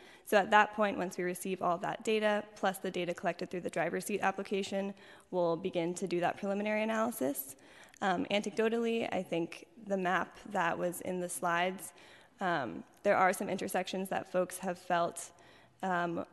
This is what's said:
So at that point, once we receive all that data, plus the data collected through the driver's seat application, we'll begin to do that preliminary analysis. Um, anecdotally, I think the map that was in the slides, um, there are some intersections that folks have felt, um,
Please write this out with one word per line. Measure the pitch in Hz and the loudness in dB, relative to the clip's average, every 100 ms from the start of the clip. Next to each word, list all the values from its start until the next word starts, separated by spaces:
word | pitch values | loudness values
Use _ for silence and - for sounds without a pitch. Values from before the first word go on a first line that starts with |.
| - - - | -20 -16 2
So | 208 | 4
at | 220 | 8
that | 214 208 | 6 6
point, | 220 208 185 | 4 2 2
once | 185 - | -2 -2
we | 180 | -4
receive | 180 190 185 | -4 -4 0
all | 175 170 | 0 0
that | 156 - - | -2 -2 0
data, | 214 214 208 214 - | 2 2 0 -2 0
plus | 196 185 | 0 0
the | 190 | -4
data | 180 175 | -2 -2
collected | 175 180 170 180 | -2 -2 -2 -6
through | 180 | -4
the | 180 | -4
driver's | 175 160 185 180 | -2 0 -2 -2
seat | 196 | 0
application, | 190 190 196 196 196 196 196 196 - - - | 0 0 -4 -4 -2 -2 -4 -8 -18 -20 -4
we'll | 180 170 165 | 0 2 2
begin | 185 175 165 175 | -2 -2 -2 -2
to | 185 | -2
do | 175 | 0
that | 170 - | 0 0
preliminary | 202 202 214 214 | -2 -2 0 0
analysis. | 220 220 233 226 262 277 - - - - - - | 0 0 0 0 -2 -2 -8 -14 -20 -20 -20 -4
Um, | 196 175 - | 0 0 0
anecdotally, | 202 202 214 220 233 233 226 - | 0 0 0 2 2 0 0 0
I | - | -2
think | 185 170 170 - - - 202 | -2 -2 -2 -6 -18 -14 -4
the | 196 | 0
map | 185 180 - - - | 2 2 0 -8 -6
that | 202 170 170 | 0 2 2
was | 180 170 | -2 -2
in | - 180 | -4 -4
the | 180 | -4
slides, | - 180 170 185 190 - - - - - - | -2 0 2 2 -2 -12 -16 -20 -20 -20 -4
um, | 185 160 120 85 - - | 0 0 -2 -6 -12 -2
there | 202 147 | 4 6
are | 185 | 6
some | 190 202 | 4 -2
intersections | 190 190 185 185 190 190 | -2 0 -2 -2 -4 -2
that | - - | -4 -2
folks | 185 180 - | -2 -2 -4
have | 190 175 | -6 -6
felt, | - 170 170 - - - - - - - | 0 0 0 -2 -14 -18 -20 -20 -20 -6
um, | - 175 175 170 - | 0 0 0 -2 -4